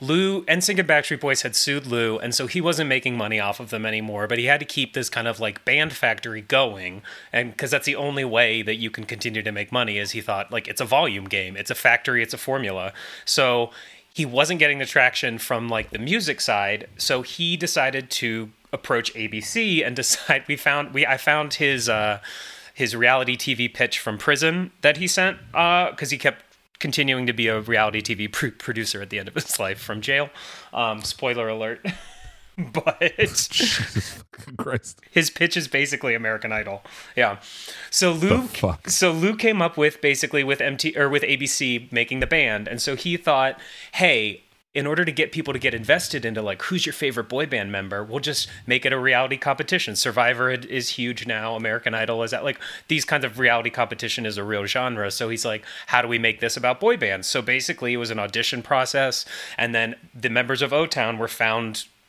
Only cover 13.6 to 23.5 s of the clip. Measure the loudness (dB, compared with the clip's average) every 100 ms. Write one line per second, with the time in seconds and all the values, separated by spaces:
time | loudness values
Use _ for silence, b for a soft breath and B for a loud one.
13.6 | 2 B B B B -6 -2 2 2 4
14.6 | 4 2 0 4 4 4 -4 -4 -2 -2
15.6 | 0 -2 -2 -4 -2 -2 -2 -2 2 2
16.6 | 2 -2 -6 -4 0 0 -2 -4 -2 -2
17.6 | 0 2 2 0 -4 -2 -2 -2 -6 -14
18.6 | -10 -8 -2 0 -2 -6 -6 -6 -4 -2
19.6 | 0 2 0 0 0 0 2 0 0 -2
20.6 | 2 2 0 0 2 2 4 2 2 0
21.6 | 2 2 2 2 2 -2 B B B B
22.6 | B -4 -2 4 6 6 2 -2 -2